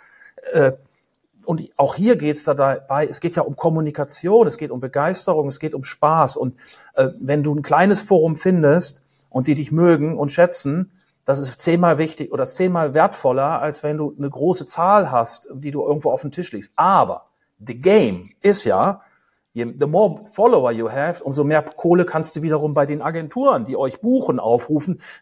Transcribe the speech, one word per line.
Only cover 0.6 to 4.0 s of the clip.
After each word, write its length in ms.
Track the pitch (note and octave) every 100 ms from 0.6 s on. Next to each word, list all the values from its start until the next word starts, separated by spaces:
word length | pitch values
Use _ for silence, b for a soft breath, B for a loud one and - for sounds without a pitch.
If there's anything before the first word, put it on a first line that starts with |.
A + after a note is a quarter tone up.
| C3+ C3 _ _ _ _ _ _
und 240 | - D#3+ - -
auch 200 | C#3 D3
hier 220 | G#3+ G#3
geht's 260 | D3+ D3
da 100 | -
dabei, 540 | C#3 C3+ C3 - C#3 D3+
es 120 | C#3+
geht 160 | E3 E3
ja 60 |
um 140 | - C#3
Kommunikation, 880 | E3 D#3+ D3+ D3